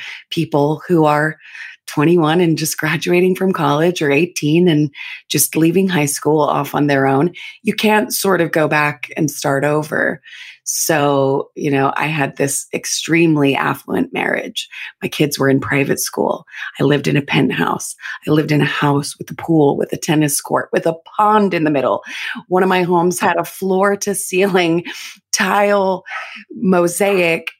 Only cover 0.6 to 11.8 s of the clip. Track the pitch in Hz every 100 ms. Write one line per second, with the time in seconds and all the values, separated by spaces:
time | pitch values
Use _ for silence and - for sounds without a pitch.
0.6 | 147 151 - 170 151 147 156 - - -
1.6 | - - - 147 151 175 151 170 170 143
2.6 | 156 - 156 156 175 175 185 185 190 180
3.6 | 143 147 175 175 147 139 175 - 147 165
4.6 | 180 151 151 - - - - 139 - 160
5.6 | 170 185 190 175 143 - 147 156 143 151
6.6 | 143 147 147 139 135 135 175 - - -
7.6 | 214 - 214 214 208 - 196 175 165 165
8.6 | 151 151 147 143 - - 147 - 147 139
9.6 | 147 151 151 - - 170 - - - -
10.6 | - - - 156 143 139 135 139 - -
11.6 | 147 139